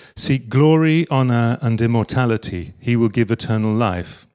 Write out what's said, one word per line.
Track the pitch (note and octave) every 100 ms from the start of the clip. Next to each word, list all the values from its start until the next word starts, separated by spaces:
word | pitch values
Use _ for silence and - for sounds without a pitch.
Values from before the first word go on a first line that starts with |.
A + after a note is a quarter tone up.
| - -
seek | - C3+ A#2+
glory, | C3 D3+ D#3+ D#3+ D#3 E3+
honor | C3+ B2+ A#2+ A#2 B2
and | B2 A2
immortality, | A#2 A#2 G#2 C3 B2 A2 - F2+ E2+ -
he | A#2+ A#2+
will | A2+
give | A#2+ G#2+
eternal | A2+ - A2 G#2+ G#2+
life.“ | A2+ F2+ F2 - -